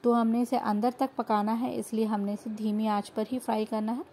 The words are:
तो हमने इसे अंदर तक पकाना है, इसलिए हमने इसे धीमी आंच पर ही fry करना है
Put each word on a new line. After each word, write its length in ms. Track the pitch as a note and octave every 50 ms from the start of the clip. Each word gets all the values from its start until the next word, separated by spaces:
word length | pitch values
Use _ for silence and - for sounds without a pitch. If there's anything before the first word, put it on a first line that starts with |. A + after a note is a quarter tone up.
| -
तो 100 | A#3+ A#3
हमने 280 | A#3 A3+ A3+ A3+ A#3+
इसे 160 | B3 A#3+ C4+
अंदर 340 | - - G#3+ G#3 G#3 G#3 B3+
तक 180 | B3 - C4+ C4 -
पकाना 360 | - A3+ - A3 G#3 G#3 G#3+ A3+
है, 220 | A3+ B3 B3+ B3+
इसलिए 300 | A#3 G3+ - - A3 A3
हमने 280 | G#3+ A3 G3+ G3+ G3+ G#3
इसे 160 | G3+ - A3+
धीमी 380 | G#3+ G#3 G#3+ G#3+ G#3 G#3+ A3
आंच 220 | G#3+ G#3 G3+ G3+ -
पर 180 | - A3 G#3+
ही 120 | - B3+ B3+
fry 260 | - - A3 G#3+ G#3+
करना 260 | - A3+ A3 G#3+ A3
है 120 | A#3+ C4 F4+ -